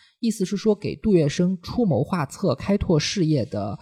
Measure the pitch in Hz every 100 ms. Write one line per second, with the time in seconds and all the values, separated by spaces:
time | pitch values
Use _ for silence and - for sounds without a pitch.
0 | _ _ 233 214 185 202 220 202 - -
1 | 220 185 151 - 180 190 - - 226 120
2 | 143 180 139 - 185 123 - 202 - 160
3 | - 214 156 151 104 107 101 92